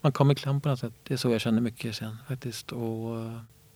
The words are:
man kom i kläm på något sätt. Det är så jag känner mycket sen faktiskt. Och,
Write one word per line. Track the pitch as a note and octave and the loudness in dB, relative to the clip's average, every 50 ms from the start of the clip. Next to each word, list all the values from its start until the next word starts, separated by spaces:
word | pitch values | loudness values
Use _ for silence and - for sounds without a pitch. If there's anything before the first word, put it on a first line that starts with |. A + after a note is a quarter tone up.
man | - D3+ | 2 2
kom | C3 - C#3+ C#3 | 4 6 6 6
i | C#3+ | 6
kläm | - - C3+ C#3 C#3 | 4 2 0 0 0
på | C#3 D3 | 0 0
något | C3+ B2 | 0 0
sätt. | - A2+ A2+ - - - | -2 -6 -8 -8 -6 -4
Det | C#3 | -2
är | B2 | 0
så | - B2+ | 2 2
jag | A#2 A2 | 2 2
känner | - A#2 A2 A2 | 2 4 2 4
mycket | A#2+ A#2 A2+ - - A2+ G#2+ | 2 0 -2 -4 -6 -6 -6
sen | - A2+ A2 A2 A2 - - | -6 -8 -8 -10 -10 -10 -8
faktiskt. | C3 B2 - B2+ A2 - - - | -8 -6 -6 -8 -8 -10 -10 -10
Och, | B2+ B2 A#2 A2+ A2+ A2+ A2+ A2+ A#2 A2+ A2+ A2+ A#2 A#2 A2+ - - _ _ _ _ | -8 -6 -4 -4 -4 -4 -4 -6 -6 -6 -6 -8 -10 -12 -14 -16 -20 _ _ _ _